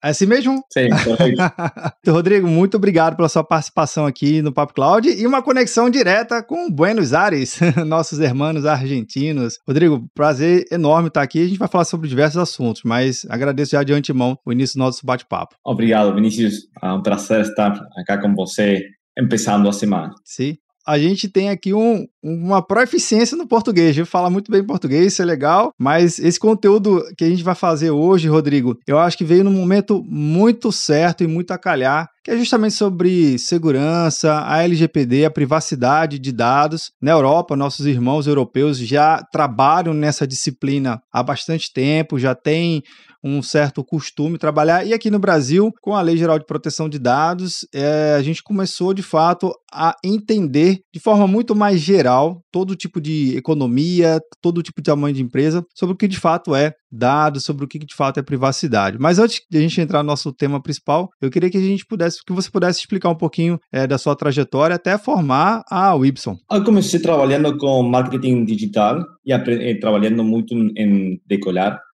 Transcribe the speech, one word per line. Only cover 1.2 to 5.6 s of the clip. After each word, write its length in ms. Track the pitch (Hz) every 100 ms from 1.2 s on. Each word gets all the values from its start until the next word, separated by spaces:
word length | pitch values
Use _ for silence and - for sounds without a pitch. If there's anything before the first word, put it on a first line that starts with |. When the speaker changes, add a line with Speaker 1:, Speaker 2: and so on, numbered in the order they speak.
| - 127 180 - 170
Speaker 1:
<laughs> 240 | - 165 -
Então, 120 | -
Rodrigo, 320 | 160 175 202 180
muito 300 | 165 190 214
obrigado 400 | 196 165 160 156
pela 140 | 165
sua 120 | 165
participação 640 | 151 160 147 - 151 - 151
aqui 360 | 135 139 156
no 100 | 151
Papo 220 | 131 147
Cloud 340 | - 139 196 247
e 160 | 214 226
uma 160 | 269
conexão 480 | 277 277